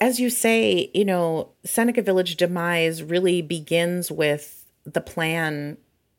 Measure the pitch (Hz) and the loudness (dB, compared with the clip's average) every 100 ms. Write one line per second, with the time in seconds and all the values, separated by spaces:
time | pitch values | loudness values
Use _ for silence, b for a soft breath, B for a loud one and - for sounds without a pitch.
0 | 240 240 247 247 226 226 220 175 - 185 | 0 0 -2 0 2 4 2 2 0 0
1 | 196 180 165 160 - _ - - 240 240 | 2 2 0 -2 -6 _ -4 0 2 2
2 | 196 185 175 160 175 175 170 170 165 165 | 2 2 0 0 0 0 0 2 2 -2
3 | 156 175 185 175 151 170 151 165 175 180 | -2 0 2 2 -2 -6 0 0 2 -2
4 | 170 156 151 151 - - - _ 147 - | -4 0 0 0 -6 -20 -20 _ -6 -6
5 | - 170 160 165 156 147 147 - _ _ | -4 -4 -2 0 -2 -4 -8 -12 _ _
6 | _ | _